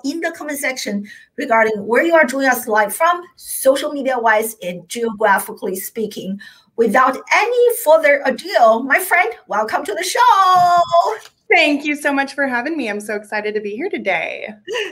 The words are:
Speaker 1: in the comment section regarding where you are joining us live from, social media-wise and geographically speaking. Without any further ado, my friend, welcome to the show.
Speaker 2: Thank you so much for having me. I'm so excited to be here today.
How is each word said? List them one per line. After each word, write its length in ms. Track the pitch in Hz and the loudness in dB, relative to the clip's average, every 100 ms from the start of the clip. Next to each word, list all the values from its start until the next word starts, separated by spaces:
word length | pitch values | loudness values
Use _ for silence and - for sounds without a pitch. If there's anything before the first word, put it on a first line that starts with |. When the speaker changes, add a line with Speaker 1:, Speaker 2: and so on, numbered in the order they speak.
Speaker 1:
in 160 | 277 330 | -8 -6
the 120 | 339 | -8
comment 280 | 330 302 285 | -8 -10 -8
section 480 | 277 254 - 202 202 - _ - | -6 -6 -6 -8 -8 -18 _ -8
regarding 480 | 285 226 220 208 208 | 0 2 2 0 0
where 160 | 247 | 0
you 120 | 339 | 4
are 100 | 320 | 4
joining 240 | 311 269 269 | 2 0 0
us 180 | 240 247 | 0 0
live 260 | 214 208 | 0 0
from, 280 | - 330 359 349 _ | 0 0 0 -6 _
social 560 | - - 262 285 294 | -14 -2 2 2 -2
media-wise 640 | 285 262 247 226 214 233 - | -4 -4 0 2 2 -2 -8
and 280 | 180 185 - | -10 -10 -10
geographically 880 | 240 233 202 214 208 208 196 202 190 | -6 -6 0 2 2 -2 -8 -8 -8
speaking. 600 | - - 208 202 190 196 - _ _ | -8 -8 -8 -8 -10 -10 -12 _ _
Without 400 | - 233 254 262 262 - | -2 2 2 2 0 -2
any 440 | 339 440 480 480 - | 0 0 2 2 2
further 380 | 302 320 294 277 | 4 4 6 2
ado, 560 | 269 - 339 359 226 233 | 0 -4 -2 4 4 4
my 140 | 269 320 | 2 -2
friend, 340 | 370 349 427 - - | 2 0 0 -4 -6
welcome 380 | 202 220 - | -4 -2 -4
to 80 | - | -4
the 100 | 427 | -6
show. 1160 | 370 480 494 392 381 359 349 349 349 339 381 427 - _ - | -2 2 4 6 6 4 4 4 4 2 2 -2 -10 _ 0
Speaker 2:
Thank 320 | 359 302 285 | 2 4 0
you 100 | 294 | -2
so 160 | 285 294 | -2 -2
much 220 | 277 269 | -2 -2
for 140 | 285 269 | -4 -2
having 280 | 240 269 | -2 -4
me. 140 | 330 226 | -6 -6
I'm 100 | 208 | -6
so 160 | 208 | -6
excited 380 | 208 208 214 208 | -8 -6 -6 -4
to 80 | 208 | -6
be 140 | 208 | -6
here 160 | 214 370 | -8 -8
today. 580 | 320 196 170 - - - 214 - 466 392 | -6 -2 -2 -4 -10 -12 -14 -8 -8 -8